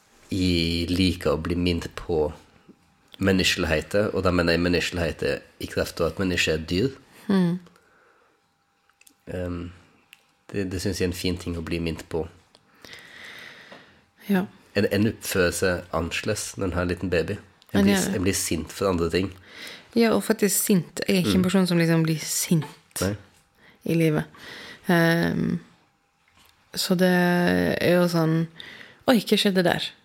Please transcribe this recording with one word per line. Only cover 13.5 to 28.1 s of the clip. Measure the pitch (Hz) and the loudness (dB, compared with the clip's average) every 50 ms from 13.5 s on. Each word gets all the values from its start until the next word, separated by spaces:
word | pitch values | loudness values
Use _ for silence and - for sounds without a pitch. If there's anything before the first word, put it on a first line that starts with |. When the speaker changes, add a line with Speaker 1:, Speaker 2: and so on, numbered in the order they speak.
| - - - - - - - - _ _ _ _ _ _ - - | -20 -20 -20 -20 -20 -20 -20 -20 _ _ _ _ _ _ -4 0
Speaker 2:
Ja. | 202 185 185 - - - _ _ - | 0 0 0 -2 -8 -16 _ _ -2
Speaker 1:
En, | 104 104 | 0 0
en | 104 101 104 104 113 | 2 2 2 2 2
oppfører | - - - - - 95 90 87 87 | 0 -4 -6 -2 0 2 2 2 2
seg | - 98 92 90 85 - - - | 0 0 0 0 -2 -4 -4 -4
annerledes | 82 85 82 - - - 110 104 - - - - | -4 -4 -4 -4 -4 -4 -4 -4 -4 -6 -8 -6
når | - 101 92 | -4 -4 -2
en | 85 | 0
har | 90 90 | 0 0
en | 90 90 | -2 -2
liten | - - 92 | -2 -2 -2
baby. | 90 85 82 82 101 95 - - _ _ _ _ | 0 0 0 -2 -4 -8 -10 -18 _ _ _ _
En | - 101 | 0 2
Speaker 2:
En | 98 | 4
Speaker 1:
blir, | 98 101 | 4 4
Speaker 2:
gjør | 95 - 95 | 2 0 -2
det. | 95 104 | -2 -2
Speaker 1:
en | 90 | 0
blir | 98 92 | 0 -2
sint | - - - 90 78 82 - - | -2 -2 -4 -4 -4 -6 -6 -6
for | - 101 98 | -2 -2 0
andre | 92 85 85 82 | 0 2 0 0
ting. | 82 90 95 98 - - - - - - - - - - - - - | 0 0 -2 -2 -6 -12 -20 -20 -20 -18 -18 -18 -18 -18 -12 -4 0
Speaker 2:
Ja, | 233 233 226 214 | 2 2 4 2
og | 202 196 | 2 0
faktisk | - 220 220 214 196 - - - | 0 0 0 0 0 0 0 2
sint. | - 208 180 151 - - - - | 2 2 2 2 -2 -6 -6 -2
Jeg | - 202 | 0 0
er | 185 170 | 2 2
ikke | - 185 | 2 2
en | 190 | 2
Speaker 1:
Mm. | 180 180 | 2 2
Speaker 2:
person | 180 196 185 | 2 2 2
som | 175 175 | 2 2
liksom | 170 165 165 165 165 160 | 2 2 4 4 2 2
blir | 160 160 156 | 0 -2 -4
sint | - - - - - - 180 160 139 - - - _ _ - - | -4 -6 -6 -4 0 2 2 0 0 -2 -10 -20 _ _ -6 -4
Speaker 1:
Nei. | 90 95 104 - - - _ _ _ _ _ _ _ - _ _ - | -2 -2 -4 -6 -10 -18 _ _ _ _ _ _ _ -20 _ _ -4
Speaker 2:
i | - 160 | -2 0
livet. | 170 165 160 151 156 156 - - - - - - - - - - - - | 2 2 2 2 0 -2 -6 -10 -20 -20 -18 -18 -18 -18 -18 -20 -6 0
Ehm, | - 180 170 165 165 165 170 170 170 - - - - - 170 - - _ _ _ _ _ _ _ _ _ _ _ _ _ _ _ _ _ _ _ _ - | 2 4 4 4 4 2 2 0 0 0 0 -2 -2 -2 -4 -6 -12 _ _ _ _ _ _ _ _ _ _ _ _ _ _ _ _ _ _ _ _ -8
så | 180 - - 185 | -4 -2 0 2
det | 175 185 180 180 180 180 175 175 175 175 180 180 - 175 170 - - | 4 4 4 4 4 4 4 4 2 2 2 2 2 2 2 0 2
er | - - 175 180 | 2 4 4 4
jo | 175 | 4
sånn, | 175 | 2